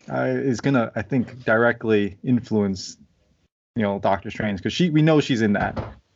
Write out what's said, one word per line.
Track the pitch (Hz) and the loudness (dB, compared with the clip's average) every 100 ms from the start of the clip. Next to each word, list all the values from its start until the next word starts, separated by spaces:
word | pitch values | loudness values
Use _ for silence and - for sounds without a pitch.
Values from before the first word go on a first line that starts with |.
| - | -8
uh, | 131 131 | -4 -2
is | 127 135 113 | -2 -2 -2
gonna, | 139 135 113 | 0 0 0
I | - | -4
think, | - 135 113 - | -4 -2 -4 -4
directly | - 113 120 117 113 107 101 98 | 0 4 4 2 2 2 2 -4
influence, | - 120 113 107 101 95 - - _ _ _ _ _ _ _ | -2 -2 0 -2 0 -4 -10 -18 _ _ _ _ _ _ _
you | 120 | -4
know, | 101 98 | -2 0
Doctor | 101 95 110 | 0 0 -4
Strange, | - 107 95 | -6 -4 -4
'cause | 107 | -4
she, | - 175 | 0 2
we | 151 | 4
know | 156 156 | 4 4
she's | 143 117 | 2 2
in | 110 | 2
that. | 98 98 - - - _ | 2 -2 -4 -10 -12 _